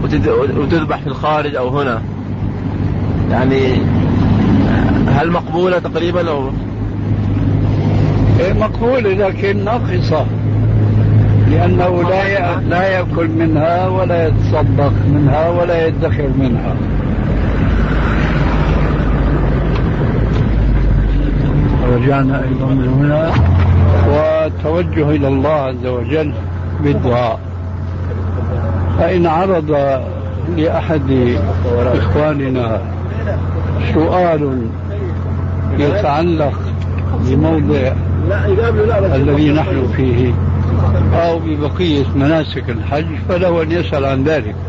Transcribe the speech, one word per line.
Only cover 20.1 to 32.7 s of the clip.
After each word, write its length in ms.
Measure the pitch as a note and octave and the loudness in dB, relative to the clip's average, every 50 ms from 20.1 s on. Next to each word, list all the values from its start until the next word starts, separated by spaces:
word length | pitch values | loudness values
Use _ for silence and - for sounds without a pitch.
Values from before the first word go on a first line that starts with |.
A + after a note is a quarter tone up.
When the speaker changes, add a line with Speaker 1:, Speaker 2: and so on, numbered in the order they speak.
| - - - - - - - - - - - - - - - - - - - - - - - - - - - - - - - - - - - B2+ B2 | 0 0 0 0 0 0 0 0 2 2 2 2 2 2 2 2 2 2 2 2 2 0 0 0 0 0 0 0 0 2 2 2 0 0 2 2 2
Speaker 2:
رجعنا 500 | A#2+ A#2+ C#3 C#3 C#3 C3+ C3 C3+ C3+ C3 | 2 2 2 2 2 0 0 0 -2 -2
أيضًا 300 | C3 C3 C3 C3+ C3 C3+ | -2 -2 -2 0 0 0
من 140 | C3+ B2+ B2+ | 0 0 2
هنا 440 | C3 C3+ C#3+ D3 D3 D3+ D#3+ E3 - B2+ - - - - - - - - - C#3 C#3 - - - | 2 2 2 2 2 0 0 0 2 2 2 4 4 4 4 4 4 4 4 4 4 4 4 4
وتوجه 1000 | D3 D3 D#3 D#3 D#3 D#3+ D#3+ D#3 - - - D3+ D#3+ F3 F3+ D#3+ D3+ E3 D3+ D3 | 4 2 2 2 2 2 0 -2 -2 -4 -2 -2 0 0 0 0 0 0 0 2
إلى 180 | D3+ D3+ C#3 C3+ | 2 2 2 2
الله 220 | C3+ C3+ C3 D3 | 2 2 2 2
عز 360 | D#3 D3+ C#3 C3 B2+ B2 A#2+ | 2 0 0 -2 -4 -4 -4
وجل 480 | B2+ B2 B2 A#2+ A#2+ C#3+ D#3 D#3 D3 C3+ - - - - - - - - - - | -4 -4 -4 -2 -2 0 0 0 -2 -4 -6 -6 -6 -6 -6 -6 -6 -4 -2 0
بالدعاء. 560 | C#3+ C#3+ - - C3 A#2+ A#2+ B2 A#2 A2 - - - - - - - - - - - - - - - - - - - - - - - - - - - - - - - - - | 0 0 0 0 0 0 2 0 0 -2 -4 -6 -8 -8 -8 -8 -6 -6 -6 -6 -6 -6 -6 -6 -6 -6 -4 -4 -4 -4 -2 -2 -2 -2 -2 -2 -2 -2 -2 -2 0 0 0
فإن 280 | - E3+ F#3 F3+ E3+ E3+ | 0 2 2 2 2 2
عرض 720 | D#3 E3 F#3 G3 F#3+ E3+ D#3 D3+ D3+ C#3+ C#3 C#3 C3+ C3 B2 - - - - - - - - - - D#3+ | 2 0 2 2 0 0 0 0 0 0 2 0 0 -2 -2 -6 -8 -8 -8 -8 -6 -6 -4 -4 -2 0
لأحد 800 | D#3 D#3+ - E3 D3+ - E3 D3+ C3+ C3 C3+ C3 B2 B2 A#2+ A#2+ - - - - - B2+ A#2+ | 0 0 0 -2 -2 0 -2 -2 0 0 2 2 2 2 0 0 0 0 -2 -2 0 0 0
إخواننا 1040 | A#2+ B2 B2 A#2+ - - - - D3 D3+ D#3 D3+ C#3+ C#3 C3+ C3 B2+ B2+ A2 | 0 0 0 0 0 0 0 0 2 2 0 0 -2 -2 -2 -2 -2 -2 -2